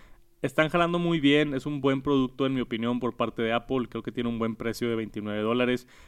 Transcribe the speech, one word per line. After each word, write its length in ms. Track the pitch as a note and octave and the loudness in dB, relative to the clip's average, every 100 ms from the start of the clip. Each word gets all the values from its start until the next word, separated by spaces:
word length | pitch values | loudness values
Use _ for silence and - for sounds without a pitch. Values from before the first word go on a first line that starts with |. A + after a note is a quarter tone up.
| - - - _ | -20 -20 -20 _
están 260 | B2+ - D#3 | -2 0 2
jalando 300 | F3 E3+ F3 | 2 0 0
muy 200 | E3+ E3 | 0 2
bien. 360 | C#3+ D3 D3+ | 6 6 4
Es 100 | C3+ D3 | -2 -4
un 140 | C#3+ | -2
buen 220 | C3+ C3+ | 0 0
producto, 420 | C#3 C#3 B2+ - C3+ | 2 2 2 0 -2
en 80 | |
mi 60 | C3 | 0
opinión, 400 | A#2 A2+ A#2 B2 | -2 -2 -2 -2
por 160 | A#2+ - | -4 -2
parte 240 | A2+ A2+ | -4 -2
de 100 | A2+ | 0
Apple. 320 | A#2 - C3 A#2 | 0 0 -2 -2
Creo 140 | A#2+ | -6
que 100 | A2+ | -6
tiene 160 | A#2+ A#2+ | -4 -4
un 100 | A#2 | -2
buen 160 | A2+ | -2
precio 340 | A2 A2+ A2 A#2+ | -2 -6 -4 -2
de 80 | A2+ | -2
veintinueve 440 | A2 G#2+ G#2 G#2 | -4 -6 -6 -2
dólares. 480 | G#2+ B2 B2 B2 - - | 0 2 2 0 -4 -20